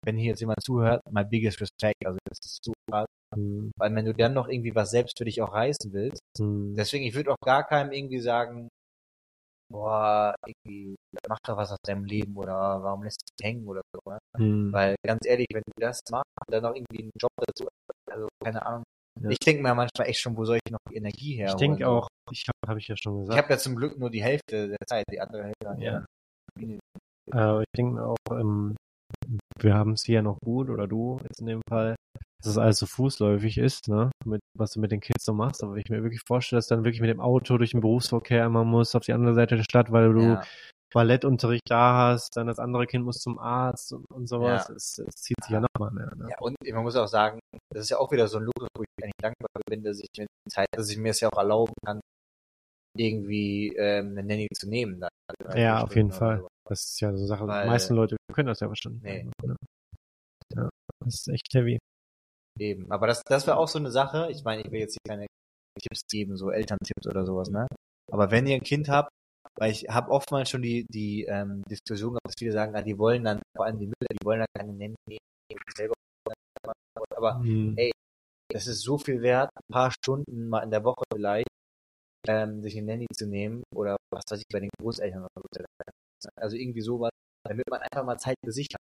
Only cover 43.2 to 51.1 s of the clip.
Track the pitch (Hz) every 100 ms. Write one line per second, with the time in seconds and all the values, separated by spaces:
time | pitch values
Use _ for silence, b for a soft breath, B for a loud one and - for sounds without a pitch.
43.2 | - 117 120 123 127 123 - 127 131 131
44.2 | 120 120 120 120 - 113 - - - -
45.2 | - 120 - 110 120 - 110 98 - -
46.2 | 113 - 117 139 - 113 117 123 107 110
47.2 | 107 110 _ - _ 110 107 - 131 139
48.2 | 110 107 110 120 120 - 110 - 107 -
49.2 | 110 117 113 - 107 110 107 101 104 -
50.2 | 104 _ - - 98 - 107 104 110